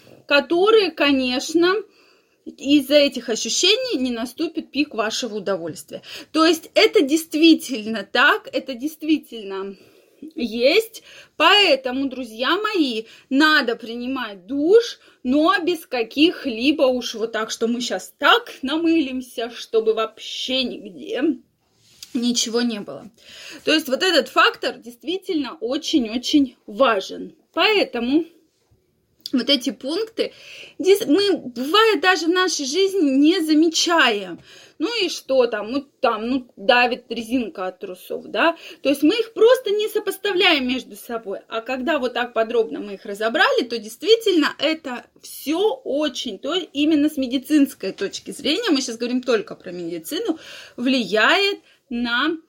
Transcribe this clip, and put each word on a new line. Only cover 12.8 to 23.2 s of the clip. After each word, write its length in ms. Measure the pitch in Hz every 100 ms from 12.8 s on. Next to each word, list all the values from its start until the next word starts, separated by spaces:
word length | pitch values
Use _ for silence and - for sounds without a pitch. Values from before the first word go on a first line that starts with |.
| 269 220 220 - _
надо 440 | 269 311 302 240
принимать 720 | 226 226 233 247 269 226 196 180
душ, 540 | 277 311 453 466 - _ _
но 300 | 247 285 330 392
без 240 | 330 330 -
каких-либо 960 | 247 226 - 320 349 277 220 262 311
уж 300 | 262 254 240
вот 180 | 226 226
так, 180 | 220 220
что 160 | - 226
мы 140 | 240
щас 340 | 240 185 - -
так 360 | 285 453 - -
намылимся, 880 | 262 311 330 330 269 254 254 - 233
чтобы 420 | 233 - 226 220
вообще 720 | 214 220 - - - - 262
нигде 600 | 247 190 202 165 - 185 311 - _ _ _ _ _ _ -
ничего 480 | 254 240 233 233 226
не 180 | 240 208
было. 300 | 185 139 202 -